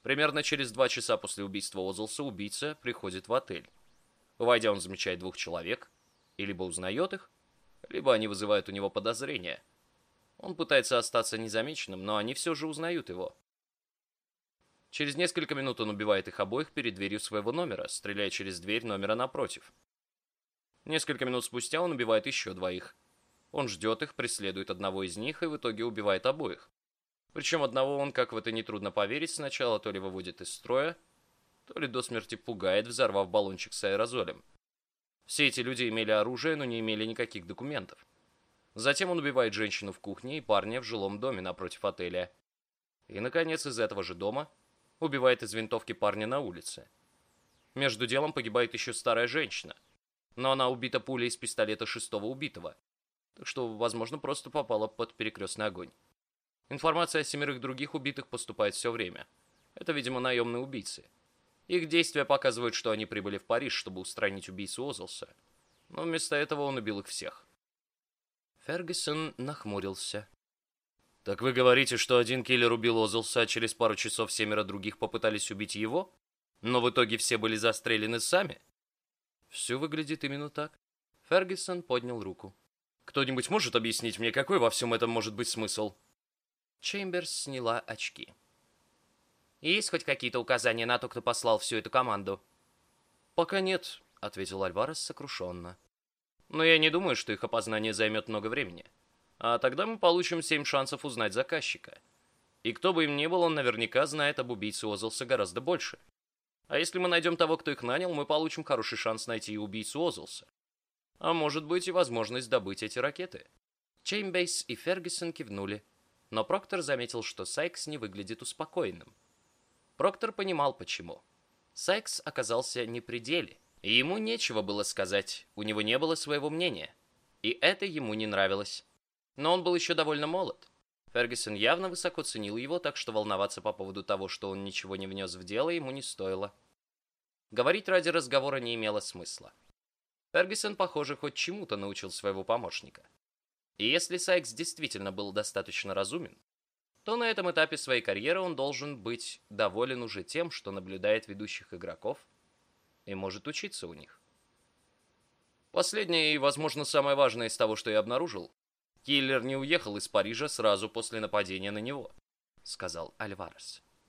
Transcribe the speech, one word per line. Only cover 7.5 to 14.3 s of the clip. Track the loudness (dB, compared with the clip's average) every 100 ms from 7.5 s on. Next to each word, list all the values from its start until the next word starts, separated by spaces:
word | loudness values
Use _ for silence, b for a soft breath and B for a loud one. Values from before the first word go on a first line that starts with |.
| _ _ _ -8
либо | 0 4
они | 4 4
вызывают | -2 2 2 2
у |
него | -4 -2
подозрения. | -2 -2 -4 -4 -6 -6 -10 _ _ _ _ _ _ _ _
Он | -12
пытается | -6 4 4 6 2
остаться | 4 0 0 -4
незамеченным, | -2 -2 -2 -6 -8 -6
но | -2 0
они | 0
все | -2 -2
же | -2 -4
узнают | -4 -4 -4 -6
его. | -6 -8 -10 _ _ _ _ _ _ _ _ _